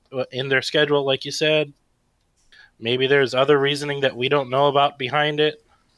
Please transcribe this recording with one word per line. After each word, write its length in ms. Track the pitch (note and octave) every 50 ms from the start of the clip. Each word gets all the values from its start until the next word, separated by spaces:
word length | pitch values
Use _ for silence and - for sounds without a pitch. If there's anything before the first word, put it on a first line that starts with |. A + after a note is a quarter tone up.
| _ - C3+ B2+ B2 -
in 160 | - B2+ C3+
their 140 | C3+ C3+ C3
schedule, 440 | - - - D3+ D3+ D3 D3 C#3+ C#3
like 200 | C3+ C3+ - -
you 60 | C#3+
said. 420 | - - D#3+ D3+ D#3 D3+ D3+ C#3+ - _ _ _ _ _ _ _ _ _ _ _ _ _ _ _ _ - - _ _ -
Maybe 260 | A2+ A2+ B2 B2+ C3+
there's 300 | C3 C#3+ C#3+ C3+ A#2 B2+
other 240 | B2+ C#3 C#3 D3 C#3
reasoning 400 | C#3 C#3 C#3+ C#3 D3 D3 C#3 C#3+
that 140 | C#3 B2+ A2+
we 140 | A#2+ B2+ C3+
don't 200 | C#3+ D3 C3 B2
know 180 | B2+ C#3 C#3+
about 300 | C#3+ C3+ C#3 C#3+ D3 -
behind 440 | - C3 B2 C3+ D3 D3 D3+ D3+ D3+
it. 200 | D3+ D3+ D3+ - _ _ _ _ _ _ _